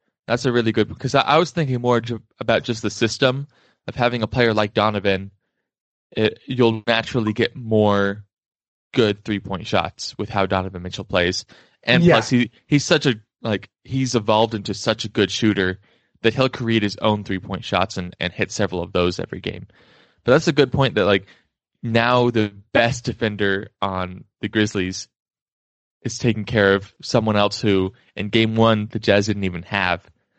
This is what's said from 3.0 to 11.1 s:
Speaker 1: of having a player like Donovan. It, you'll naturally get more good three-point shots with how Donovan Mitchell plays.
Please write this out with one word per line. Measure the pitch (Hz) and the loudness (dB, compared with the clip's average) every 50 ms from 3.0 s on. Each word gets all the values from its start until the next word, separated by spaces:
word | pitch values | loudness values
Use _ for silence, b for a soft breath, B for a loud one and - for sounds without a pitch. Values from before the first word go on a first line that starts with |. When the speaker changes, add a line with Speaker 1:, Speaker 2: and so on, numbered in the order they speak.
| 117 113 - - 139 127 127 135 143 - _ _ _ _ _ _ - | -2 0 0 2 0 0 0 -2 -8 -10 _ _ _ _ _ _ -16
Speaker 1:
of | - - | -10 -4
having | - 120 120 120 120 110 | 0 0 0 0 -2 -4
a | |
player | 101 - 127 120 113 107 | -2 0 2 2 4 4
like | 107 107 104 - | 2 0 0 2
Donovan. | 113 104 110 104 101 95 101 98 92 98 101 _ _ _ _ _ _ _ _ _ _ _ _ _ _ _ _ | 2 2 2 0 0 0 0 0 0 -4 -10 _ _ _ _ _ _ _ _ _ _ _ _ _ _ _ _
It, | - - 110 107 - - - | -4 0 0 0 -2 -4 -10
you'll | - 131 123 123 117 113 110 104 | -6 0 2 4 4 2 0 0
naturally | - 113 113 113 - - 127 110 107 107 | 0 0 0 0 -2 -4 -2 -2 -2 0
get | 110 113 - - | 0 -2 -2 -4
more | - 120 110 110 107 107 104 101 101 101 98 101 104 - _ _ _ _ _ _ _ _ _ _ _ _ - - | -8 -6 0 2 4 4 4 4 2 0 -2 -4 -8 -14 _ _ _ _ _ _ _ _ _ _ _ _ -4 0
good | 131 113 104 101 104 - | 2 2 2 2 -2 -4
three-point | - 107 98 - 98 98 85 - | -6 -6 -6 -6 -8 -10 -10 -6
shots | - - 92 82 - - - - - - | -2 -2 -2 -2 -2 -8 -12 -16 -14 -10
with | - 104 - | -10 -10 -6
how | - 101 98 | -2 -2 -2
Donovan | 95 98 95 92 95 95 90 | 0 0 -2 -4 -4 -10 -12
Mitchell | 87 90 - - 90 | -12 -12 -12 -12 -8
plays. | - | -2